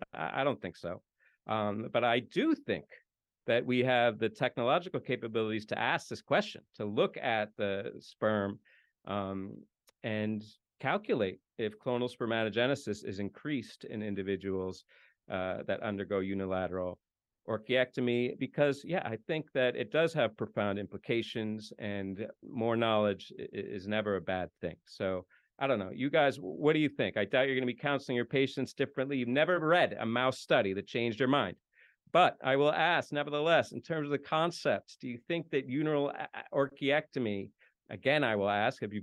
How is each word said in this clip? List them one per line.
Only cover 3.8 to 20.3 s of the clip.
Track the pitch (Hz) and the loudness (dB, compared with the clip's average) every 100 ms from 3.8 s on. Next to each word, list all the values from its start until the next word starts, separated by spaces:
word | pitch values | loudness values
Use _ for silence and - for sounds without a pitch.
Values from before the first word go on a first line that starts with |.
| 127 127 120 104 | 4 4 4 2
the | 110 | -2
technological | - 131 - 120 160 175 143 | 0 -2 0 2 2 0 -6
capabilities | - 120 120 113 110 110 107 | -2 -4 -2 -2 -2 -2 -4
to | - | -2
ask | 120 156 - | 0 0 -4
this | 113 | -12
question, | - 156 208 - - | 0 0 0 -8 -16
to | - | -8
look | 104 110 196 - | -2 2 0 0
at | 135 110 107 - | -2 0 -2 -2
the | 101 98 104 - | -2 -2 -4 -10
sperm, | - - 110 107 98 104 _ _ _ _ - | -16 -2 0 2 0 -4 _ _ _ _ -6
um, | 101 98 98 98 - - _ _ _ | -4 -4 -6 -8 -12 -18 _ _ _
and | 117 107 107 107 107 - _ _ | -4 -2 -2 -4 -8 -18 _ _
calculate | 131 - - 127 95 90 _ - | -2 -2 0 0 0 -2 _ -6
if | 110 107 | -6 -4
clonal | 131 120 123 | -2 0 -2
spermatogenesis | - 117 113 110 107 123 139 - 104 | -2 -2 0 2 2 2 0 -2 -6
is | - 98 | -6 -6
increased | 101 - 147 143 107 - | -6 -8 -6 -4 -6 -12
in | - 120 | -10 -6
individuals, | 104 98 95 95 95 95 92 92 - - _ _ - | -4 -4 -2 -2 -2 -4 -4 -8 -16 -20 _ _ -8
uh, | 95 92 92 - | -4 -2 -4 -4
that | 98 | -4
undergo | 110 101 95 98 | -2 -4 -2 0
unilateral | 95 98 95 92 90 92 90 87 _ _ _ _ - | 0 -2 -2 -2 -2 -2 -6 -8 _ _ _ _ -6
orchiectomy, | 110 - 127 127 - 123 120 123 - | -4 0 0 2 0 0 2 0 -2
because, | 131 - 147 135 | -4 2 2 0
yeah, | - 180 | -4 -4
I | - 113 - | -4 -6 -4
think | 156 151 | -6 -2
that | 139 127 | 0 2
it | 120 117 | 2 0
does | 151 165 | 2 2
have | 156 113 | 2 0